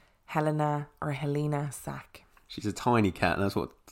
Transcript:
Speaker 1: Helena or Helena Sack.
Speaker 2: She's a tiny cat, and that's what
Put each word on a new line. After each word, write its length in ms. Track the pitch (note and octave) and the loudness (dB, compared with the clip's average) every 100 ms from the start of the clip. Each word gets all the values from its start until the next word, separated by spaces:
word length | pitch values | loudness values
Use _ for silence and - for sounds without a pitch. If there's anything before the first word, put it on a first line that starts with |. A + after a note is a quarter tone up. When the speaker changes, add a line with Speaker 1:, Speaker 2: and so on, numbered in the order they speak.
| _ _ - | _ _ -4
Speaker 1:
Helena 600 | D#3+ D3+ D3+ D3+ D3 D3 _ | 0 2 2 2 0 -4 _
or 100 | D#3 | -6
Helena 580 | C3+ D3 D3 D3 D3 C#3+ | -2 -2 0 0 -2 -4
Sack. 520 | - - C#3 - - - _ - | -8 -10 -12 -14 -20 -20 _ -16
Speaker 2:
She's 180 | - G#2 | -8 -6
a 60 | |
tiny 400 | F#2+ B2+ A#2+ G2+ | -2 2 4 4
cat, 240 | - F2 - | 2 2 2
and 80 | |
that's 120 | G2 - | 0 0
what 140 | C#2 - - | -4 -8 -20